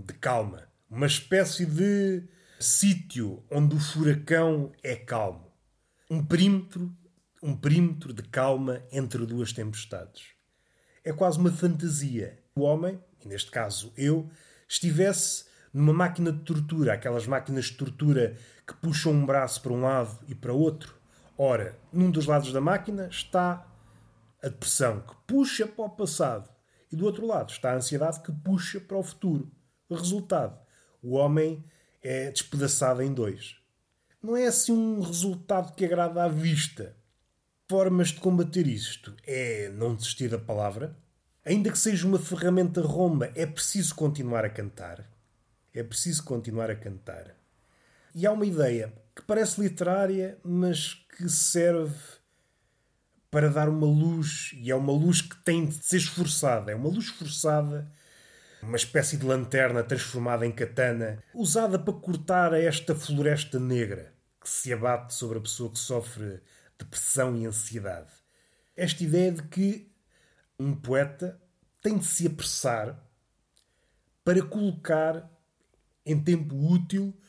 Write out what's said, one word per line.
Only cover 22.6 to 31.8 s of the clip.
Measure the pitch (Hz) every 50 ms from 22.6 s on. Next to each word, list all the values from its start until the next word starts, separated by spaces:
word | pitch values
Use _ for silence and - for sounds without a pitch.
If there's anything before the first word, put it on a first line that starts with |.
máquina | 139 170 196 196 196 214 202 196 185
está | 180 - - - - - 180 180 175 175 175 - - - - _ _ - - - _ _ _ _ _ _ _
a | -
depressão, | 127 107 - - - - - 135 120 104 98
que | - - - - _
puxa | - 254 277 269 - - - 214
para | 208 - - 220
o | 202
passado, | - - 202 175 - - 160 131 113 104 104 - _ _ _ _ _ _ _ _
e | 160
do | 156 190
outro | 214 180 208 226
lado | 226 208 147 110 -
está | - - - 127
a | 127
ansiedade, | 127 123 - 147 139 151 165 156 -
que | - -
puxa | 147 - - 190 190 180 - - - 196
para | - - 196
o | 196 185
futuro. | - - - - 180 156 147 - - - _ _ _ _ _ _ _
O | 170
resultado, | 165 175 180 196 208 - - 185 151 120 101 - - _ _ _ _ _ _ _ _
o | - 123 127
homem | 135 143 147 151 156 156 160 160 151 156 - _ _